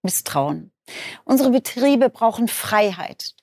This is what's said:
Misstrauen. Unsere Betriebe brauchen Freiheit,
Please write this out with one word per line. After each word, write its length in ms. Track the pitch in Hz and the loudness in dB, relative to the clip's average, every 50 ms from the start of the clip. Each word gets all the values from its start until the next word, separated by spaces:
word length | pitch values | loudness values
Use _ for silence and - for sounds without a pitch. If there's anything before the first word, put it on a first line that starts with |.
Misstrauen. 680 | - 185 - - - - - 143 139 147 160 160 175 - _ _ _ - - - - - - - _ | -6 -4 -4 -4 -6 -4 -2 -2 -2 -2 -4 -6 -10 -16 _ _ _ -18 -16 -14 -14 -14 -16 -10 _
Unsere 260 | - 269 269 269 262 | 2 2 4 4 4
Betriebe 580 | 240 269 - - - 240 262 285 285 233 269 240 | 2 2 0 -2 -2 0 2 4 4 4 4 2
brauchen 380 | - - 233 226 226 233 233 | 2 0 0 0 2 0 -2
Freiheit, 880 | - - - - - 220 214 208 202 180 175 - - - - - - - _ | -2 -2 -6 -4 0 2 2 2 2 0 -6 -10 -12 -14 -14 -16 -16 -18 _